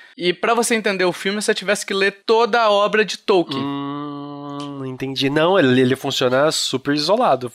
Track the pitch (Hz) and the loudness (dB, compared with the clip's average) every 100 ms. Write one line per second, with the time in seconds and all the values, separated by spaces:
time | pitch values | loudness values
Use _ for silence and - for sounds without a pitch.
0 | - - 170 175 214 233 226 226 214 190 | -20 -4 -4 0 0 2 2 0 0 0
1 | 180 170 196 208 208 214 185 202 - 196 | -2 -2 -4 -4 -2 -2 0 -2 -2 0
2 | 196 196 - 226 233 233 220 202 202 202 | 0 -2 0 2 4 2 4 4 2 2
3 | 208 - - 196 165 139 139 139 139 143 | -2 -4 2 2 2 -4 -4 -6 -6 -8
4 | 147 143 143 143 143 143 143 139 135 127 | -10 -12 -12 -12 -12 -10 -10 -10 -10 -8
5 | 135 131 139 151 160 190 135 127 127 127 | -8 -2 0 2 4 4 4 4 4 2
6 | 139 127 127 127 151 156 - 127 - 147 | -2 -2 2 2 2 0 -4 -4 -2 -2
7 | 151 214 226 131 123 | 0 2 2 0 -2